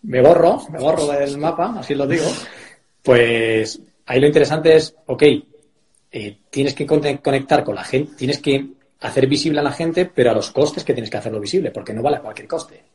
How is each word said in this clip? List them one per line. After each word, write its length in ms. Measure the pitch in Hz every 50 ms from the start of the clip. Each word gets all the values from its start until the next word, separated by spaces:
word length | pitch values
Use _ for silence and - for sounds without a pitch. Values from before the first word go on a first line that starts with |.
me 180 | - 220 127 123
borro, 400 | 123 151 175 175 170 170 226 277 - -
me 80 | 156 -
borro 280 | 127 151 160 170 151
del 320 | 147 143 143 143 139 139 143
mapa, 380 | 151 165 165 - 170 220 240 202
así 160 | 127 - 147
os 140 | 139 139 135
digo, 180 | 165 165 147 165 - - - - - - - - - _ _ _ _ _
pues 760 | _ - 127 120 117 117 117 117 113 113 113 110 110 110 - - - _ _ _ _
ahí 160 | - 123 131
lo 60 | 139
interesante 500 | 147 147 160 143 123 151 160 156 165 160
es, 180 | 156 156 - _ _ _
ok, 160 | - 131 - 151 147 123 - - _ _ _ _ _ _ _ _ _ _ _ _ _
eh, 260 | - 120 104 104 104 _ _ _
tienes 240 | - 139 139 143 139
que 120 | - 147
conte-, 340 | 139 156 151 147 147 135 135
conectar 420 | _ - 139 135 135 - 156 135
con 140 | - - 101
la 80 | - -
gente, 280 | - - 131 147 147 -
tienes 240 | - 127 127 143 139
que 260 | - 147 139 139 139 - - _ _ _ _ _
hacer 260 | - 113 - 135 131 131
visible 320 | 143 143 - 165 147 147
a 20 |
la 100 | 147 143
gente, 380 | 135 - 165 165 160 175 185 180
pero 200 | _ - 123 120
a 20 | 110
los 160 | 110 101 -
costes 340 | - - 147 143 - - -
que 80 | -
tienes 160 | 123 120 113 104
que 60 | -
hacerlo 240 | 104 - 113 107 107
visible, 300 | 101 101 - 185 - -
porque 240 | - 113 95 - 107
no 80 | 110
vale 140 | 117 147 147
a 40 | -
cualquier 280 | - 107 107 - - -
coste. 340 | 165 160 - - - - _ _ _